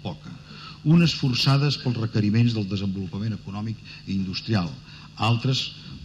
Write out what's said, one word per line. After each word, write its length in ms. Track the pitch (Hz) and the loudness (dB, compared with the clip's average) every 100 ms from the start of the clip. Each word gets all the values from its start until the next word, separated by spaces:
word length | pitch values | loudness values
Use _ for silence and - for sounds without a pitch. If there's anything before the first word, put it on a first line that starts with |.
poca. 260 | 92 - - - - - - - | -8 -8 -12 -16 -18 -18 -16 -2
Unes 320 | 151 170 165 - | 4 6 6 2
forçades 600 | 135 120 143 139 147 - | 0 2 4 4 4 0
pels 160 | 127 110 | 0 0
requeriments 560 | 110 113 104 110 117 | 0 2 4 6 4
del 140 | 110 95 | 2 -2
desenvolupament 640 | 101 101 95 92 95 110 | -2 -2 -4 -4 -4 -4
econòmic 460 | 95 - 101 110 110 - - - | -6 -6 -6 -6 -8 -12 -14 -6
i 80 | |
industrial, 560 | 98 95 90 - 107 82 - - - - - | -4 -2 -4 0 0 0 -6 -16 -18 -14 -2
altres 560 | 107 117 131 127 - - - - | 0 2 2 0 -2 -10 -14 -10